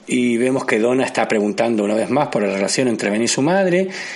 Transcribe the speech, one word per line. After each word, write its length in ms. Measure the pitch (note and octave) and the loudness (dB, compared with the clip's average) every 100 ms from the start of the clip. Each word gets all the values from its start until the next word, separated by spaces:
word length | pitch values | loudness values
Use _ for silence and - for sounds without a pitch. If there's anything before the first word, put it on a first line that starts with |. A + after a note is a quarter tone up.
| - | -4
y 300 | B2+ B2 A#2 | 0 2 2
vemos 260 | B2+ C3 | 0 0
que 160 | - A2 | 0 2
Donna 240 | A#2+ B2+ | 2 2
está 240 | B2 - A2 | 0 0 0
preguntando 560 | A2 G#2 G2+ A#2 A2 | 0 0 0 0 0
una 100 | G2+ | 0
vez 160 | A2 G#2 | 0 0
más 200 | C3 C#3+ | 0 0
por 120 | A#2 | -2
la 120 | G2+ | -2
relación 340 | G2 F#2+ - B2+ | 0 -2 0 0
entre 220 | G#2+ G#2 | 0 -2
Ben 120 | G#2 | 0
y 60 | A#2 | 0
su 140 | - | 0
madre, 480 | C#3+ G3 F#3 F3+ F#3+ - - | 2 2 2 2 0 -6 -12